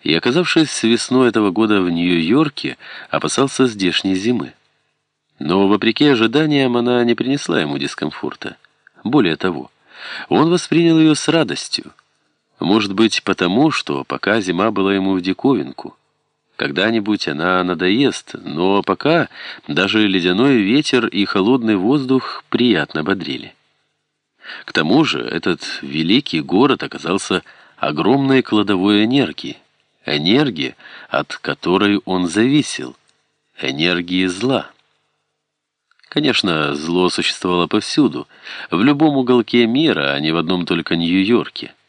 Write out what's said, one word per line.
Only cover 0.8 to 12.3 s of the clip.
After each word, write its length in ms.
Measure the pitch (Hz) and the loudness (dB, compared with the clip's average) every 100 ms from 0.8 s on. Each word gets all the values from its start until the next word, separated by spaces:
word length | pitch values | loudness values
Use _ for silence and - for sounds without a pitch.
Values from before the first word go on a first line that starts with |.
весной 460 | 113 113 - 127 123 | 0 0 2 2 2
этого 200 | 110 104 | 2 0
года 300 | 87 110 104 | 2 2 2
в 100 | 90 | 0
Нью-Йорке, 880 | 85 87 87 82 131 156 - - - - - - | 0 0 0 2 2 2 -2 -10 -10 -18 -20 -6
опасался 560 | - - - 135 - 131 | -4 -2 0 -2 2 0
здешней 480 | 104 92 - 95 | 2 0 0 -2
зимы. 380 | 92 107 123 - _ _ _ _ _ _ _ _ _ | -2 0 -2 -4 _ _ _ _ _ _ _ _ _
Но, 260 | 73 95 98 | 0 2 4
вопреки 400 | 101 110 113 147 | 4 0 2 2
ожиданиям, 680 | 123 113 131 156 143 131 120 | 4 2 2 2 2 2 0
она 260 | 120 123 | 0 2
не 140 | 120 117 | 2 0
принесла 440 | 120 139 - 82 | -2 -2 -2 -2
ему 160 | 78 69 | -2 -4
дискомфорта. 800 | 69 - 78 - - - - - _ _ _ _ | -6 -6 -8 -6 -10 -8 -14 -14 _ _ _ _
Более 320 | 107 147 95 | 0 2 2
того, 380 | 76 92 76 62 _ _ - - - - | 0 -2 -4 -10 _ _ -20 -16 -14 -2
он 200 | 101 160 | 2 2
воспринял 520 | 175 - 160 170 160 | 2 2 2 4 6
её 160 | 156 147 | 6 4
с 100 | - | 2
радостью. 680 | 165 120 - - - - _ _ _ _ | 2 0 -4 -6 -8 -10 _ _ _ _